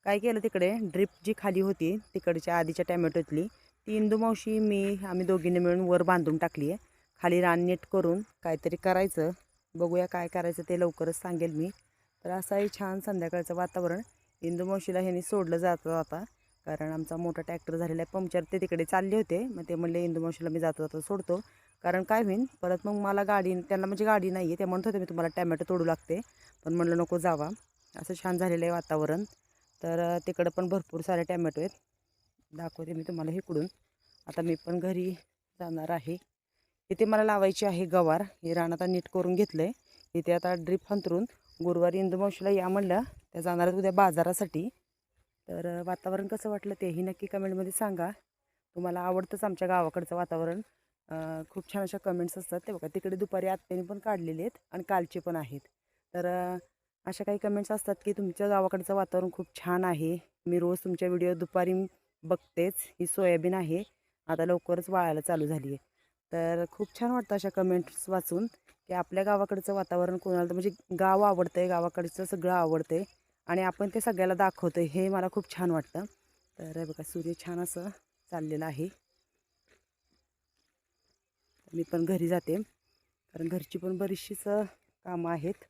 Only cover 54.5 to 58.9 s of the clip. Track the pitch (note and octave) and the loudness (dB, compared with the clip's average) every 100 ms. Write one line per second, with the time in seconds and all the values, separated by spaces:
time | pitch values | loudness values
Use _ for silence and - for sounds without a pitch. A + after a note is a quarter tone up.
54.5 | - _ F3+ F3 F#3+ E3+ F3+ F3 E3 C3+ | -8 _ -12 -2 0 0 -6 -4 -6 -6
55.5 | C#3 _ _ _ _ _ F3+ F3 F3+ F3+ | -12 _ _ _ _ _ -4 -2 -2 -2
56.5 | F3+ _ _ _ _ - F#3 G#3 G3+ G#3 | -6 _ _ _ _ -12 -6 -2 -2 0
57.5 | G#3 G3+ G#3+ - G3 - G3+ G3 E3+ G3+ | 0 0 -4 -2 -2 -2 -2 -2 0 2
58.5 | G3 F#3+ F#3+ F3+ | 4 4 0 0